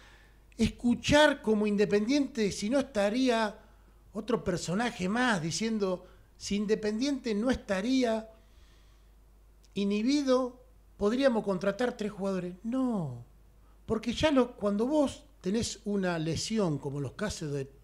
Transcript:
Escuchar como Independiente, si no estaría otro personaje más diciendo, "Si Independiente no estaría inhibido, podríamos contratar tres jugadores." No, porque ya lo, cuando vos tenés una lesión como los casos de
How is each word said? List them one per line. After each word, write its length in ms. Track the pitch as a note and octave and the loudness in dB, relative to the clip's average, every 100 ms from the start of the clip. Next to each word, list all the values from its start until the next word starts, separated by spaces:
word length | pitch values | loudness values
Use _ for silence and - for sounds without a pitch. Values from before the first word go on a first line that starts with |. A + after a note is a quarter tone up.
| - - - - - - | -20 -20 -20 -20 -12 -2
Escuchar 840 | A3 - B3 A#3 - D4 D4+ C#4 | 0 0 0 0 4 6 6 4
como 240 | G#3+ G#3+ G#3+ | 0 2 2
Independiente, 840 | G3+ G#3 G#3 G#3+ D4 C4+ - G3+ | 2 2 2 2 0 0 0 -2
si 180 | - G#3 | -2 0
no 80 | C#4 | 0
estaría 800 | C4 G#3 G3+ A#3+ C4 A3+ G#3+ - - - - - - | 0 0 0 2 2 2 0 -4 -18 -20 -20 -20 -16
otro 320 | - G#3+ A3 | -10 -2 -2
personaje 640 | F#3+ F3 - F#3 A#3+ A#3 F#3 | 0 -4 -2 -2 -2 -4 -2
más 340 | A3+ B3+ G3 | 0 2 0
diciendo, 640 | D#3+ - A3+ A3 G3 F3 - - - - | -2 -2 -2 0 -2 -4 -8 -20 -20 -12
"Si 180 | - G3+ | -4 -2
Independiente 800 | G#3 G#3+ G#3+ G#3+ C#4 C4+ A#3 | 0 0 0 -2 -2 -2 -2
no 160 | G#3 B3 | -2 0
estaría 800 | B3 - F#3+ A3+ C4 A#3 A3 A3 - - - - - - - - - - - - - - | -2 -2 -2 0 2 2 0 -6 -18 -20 -20 -20 -20 -20 -20 -20 -20 -20 -20 -20 -20 -12
inhibido, 880 | - G3+ G#3 A#3 D4 C4+ B3+ B3 - - - - - | -4 -2 0 2 2 2 2 0 -6 -20 -20 -18 -2
podríamos 480 | G3+ B3+ C4+ A3+ | 0 2 2 2
contratar 520 | G3 F#3 F#3+ G3 B3 B3 | 0 -2 -2 0 -2 -2
tres 160 | G#3 | -6
jugadores." 420 | G3+ G3 F#3+ F3+ F3+ | -4 -4 -4 -6 -8
No, 600 | A3+ C4 B3+ G#3+ D3 A#2+ A#2+ - - - - - - | -6 -2 -2 -2 -4 -8 -16 -20 -20 -20 -20 -14 -4
porque 260 | A3 A#3+ | -4 -2
ya 180 | - D#4 | 0 2
lo, 220 | C4+ A#3+ - | 4 2 0
cuando 300 | G3+ G3+ B3 | -2 0 2
vos 380 | D4+ C#4 - - - | 2 2 -2 -18 -10
tenés 400 | F3+ A3 - - | -4 -2 -2 -6
una 340 | G#3 G3+ F#3 E3+ | -4 -2 0 0
lesión 600 | D#3+ D#3+ - A3 F#3 C#3+ | -2 -4 -2 0 0 0
como 220 | C#3+ C#3+ | -4 -6
los 120 | C3 | -8
casos 400 | - G#3 - D3+ | -6 -6 -6 -6
de 120 | C#3+ C3+ - | -6 -6 -12